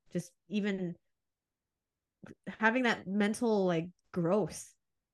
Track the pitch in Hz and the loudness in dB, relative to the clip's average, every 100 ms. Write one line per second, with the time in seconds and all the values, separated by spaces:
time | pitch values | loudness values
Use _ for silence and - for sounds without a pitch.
0 | _ 180 - _ - 202 202 190 175 170 | _ -8 -8 _ -8 -4 -2 -2 -4 -8
1 | _ _ _ _ _ _ _ _ _ _ | _ _ _ _ _ _ _ _ _ _
2 | _ _ - - - - 220 254 240 - | _ _ -20 -16 -12 0 2 4 2 0
3 | 180 202 208 214 233 208 185 165 180 - | -2 0 2 0 2 2 4 2 -2 -8
4 | _ 180 165 208 160 - - _ _ _ | _ -2 2 2 0 -4 -16 _ _ _
5 | _ | _